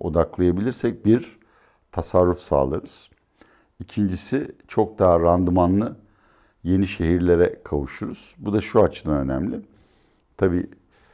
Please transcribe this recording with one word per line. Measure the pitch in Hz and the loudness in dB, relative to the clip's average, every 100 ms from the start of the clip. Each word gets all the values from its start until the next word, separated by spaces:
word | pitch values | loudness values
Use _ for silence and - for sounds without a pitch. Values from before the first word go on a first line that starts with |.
odaklayabilirsek | 85 82 82 - 90 90 120 123 120 120 104 | -4 -2 -2 0 0 0 -4 -4 -6 -2 2
bir, | 123 - - _ _ _ _ _ | 2 0 -18 _ _ _ _ _
tasarruf | - - 92 90 87 | -10 -2 2 2 0
sağlarız. | - 71 67 82 - - - _ _ _ _ _ _ - | -2 0 0 -4 -10 -18 -20 _ _ _ _ _ _ -20
İkincisi, | - 107 101 92 - 135 143 - - | -10 -4 -4 -4 -4 -6 -6 -14 -4
çok | - 107 - | -2 -2 2
daha | 92 85 | 4 6
randımanlı | 85 87 87 90 87 98 117 - _ _ _ _ _ _ | 4 4 2 2 2 2 -2 -8 _ _ _ _ _ _
yeni | 85 95 95 | 0 0 0
şehirlere | - 82 87 87 85 87 - | 0 0 2 4 4 2 0
kavuşuruz. | - 73 67 - - - - - | -6 -6 -6 -10 -12 -12 -18 -10
Bu | 104 | -4
da | 104 | -2
şu | - 214 | 2 2
açıdan | 185 - 78 73 | 2 0 -4 -2
önemli. | 67 67 95 - - _ _ _ _ _ _ - | -2 -4 -6 -8 -14 _ _ _ _ _ _ -2
Tabii | 95 87 - - _ _ _ | 0 0 -4 -12 _ _ _